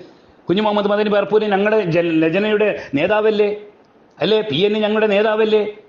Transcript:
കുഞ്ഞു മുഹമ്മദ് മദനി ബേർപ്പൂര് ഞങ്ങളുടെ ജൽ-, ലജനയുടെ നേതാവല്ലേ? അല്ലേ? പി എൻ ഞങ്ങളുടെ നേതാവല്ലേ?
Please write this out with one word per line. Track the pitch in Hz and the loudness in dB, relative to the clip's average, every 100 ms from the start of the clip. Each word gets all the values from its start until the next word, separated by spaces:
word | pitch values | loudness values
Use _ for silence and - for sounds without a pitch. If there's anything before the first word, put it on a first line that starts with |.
| - - _ _ - | -12 -20 _ _ -4
കുഞ്ഞു | 180 | 0
മുഹമ്മദ് | 214 208 202 | 0 0 0
മദനി | 208 214 | 0 0
ബേർപ്പൂര് | 202 202 208 | 0 2 0
ഞങ്ങളുടെ | 208 190 208 214 | 2 0 2 0
ജൽ-, | 180 170 170 160 | 0 0 0 2
ലജനയുടെ | 160 180 214 208 214 156 - | 2 0 0 0 0 -2 -6
നേതാവല്ലേ? | 139 180 214 220 208 208 208 - - _ _ _ - | -2 0 0 0 0 -2 -2 -12 -20 _ _ _ -6
അല്ലേ? | 175 220 | -2 0
പി | 202 139 | -2 -2
എൻ | 202 | 0
ഞങ്ങളുടെ | 214 208 214 214 | 0 0 0 2
നേതാവല്ലേ? | 196 220 214 220 214 208 - | 2 0 0 2 0 -2 -8